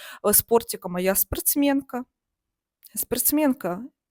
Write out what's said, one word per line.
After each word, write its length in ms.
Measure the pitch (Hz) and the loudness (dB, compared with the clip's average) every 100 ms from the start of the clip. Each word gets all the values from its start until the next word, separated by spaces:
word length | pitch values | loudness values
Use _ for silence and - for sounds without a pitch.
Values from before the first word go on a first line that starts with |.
| - - 202 | -18 -4 0
е, 60 | |
спортиком, 600 | 208 - 233 - 202 185 180 | 2 4 2 2 -6 -6 -2
а 40 | |
я 140 | 185 | 0
спортсменка». 920 | 196 - - - 294 285 277 269 240 254 _ _ _ _ _ _ _ - | 0 -2 -2 0 2 2 2 -2 -8 -10 _ _ _ _ _ _ _ -12
Спортсменка. 880 | - - 233 - 294 302 254 175 180 254 _ _ | -10 -4 -2 0 2 2 0 -4 -6 -10 _ _